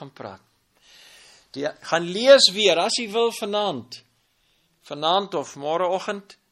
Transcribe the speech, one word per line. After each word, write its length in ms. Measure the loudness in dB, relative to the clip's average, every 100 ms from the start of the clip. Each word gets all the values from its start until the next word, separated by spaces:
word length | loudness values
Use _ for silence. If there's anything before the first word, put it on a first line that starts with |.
gaan 100 | -18
praat. 300 | -16 -16 -18 _ _ _ _ _ -20 -20 -20 -20 -20 _
Die, 120 | -8 -8 -8 -4
gaan 180 | -2 -2
lees 400 | 2 8 8 8
weer, 300 | 4 2 4
as 160 | 0 -4
u 60 | -4
wil 180 | -2 -2 -2
vanaand, 640 | -6 -4 -4 -6 -12 -20 _ _ _ _ _ _ _ _ -16
vanaand 480 | -4 0 0 -2 -6
of 140 | -8 -10
môreoggend, 800 | -4 -2 -2 -2 -6 -10 -14 -20 _